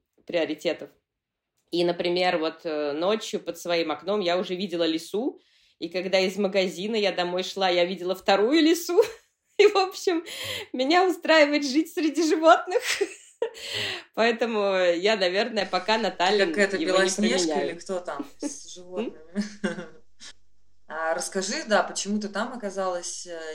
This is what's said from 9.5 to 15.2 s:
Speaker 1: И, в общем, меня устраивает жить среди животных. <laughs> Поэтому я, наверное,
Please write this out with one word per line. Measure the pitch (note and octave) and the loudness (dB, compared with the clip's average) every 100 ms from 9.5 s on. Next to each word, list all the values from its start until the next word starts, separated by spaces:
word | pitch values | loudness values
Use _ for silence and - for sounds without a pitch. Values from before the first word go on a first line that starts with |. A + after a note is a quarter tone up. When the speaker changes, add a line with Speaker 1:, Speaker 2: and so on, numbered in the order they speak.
| - | 6
Speaker 1:
И, | G#4 | 6
в | G4 | 6
общем, | F#4 - G4 E4 - - C5 B4 G#4 | 2 -2 -2 -2 -4 -10 -10 -10 -8
меня | B3+ C4 F4 F#4 | -4 2 4 4
устраивает | - D#4 D#4+ D4 D4 C#4+ | 2 4 6 6 4 2
жить | C#4 D#4+ | 0 0
среди | F4+ D#4 C#4 | -2 -2 0
животных. | D#4+ E4 D#4+ F4+ - G4+ - - F#4+ - - _ A4+ | 2 4 8 6 4 -2 -2 -2 -4 -6 -20 _ -10
<laughs> | - - - - F#4 - | -8 -10 -6 -6 -8 -10
Поэтому | - A#3 A3+ A#3 G#3+ G3 F#3+ | 0 0 2 -2 0 2 4
я, | F3+ F3 G3 | 4 4 2
наверное, | A3 | 2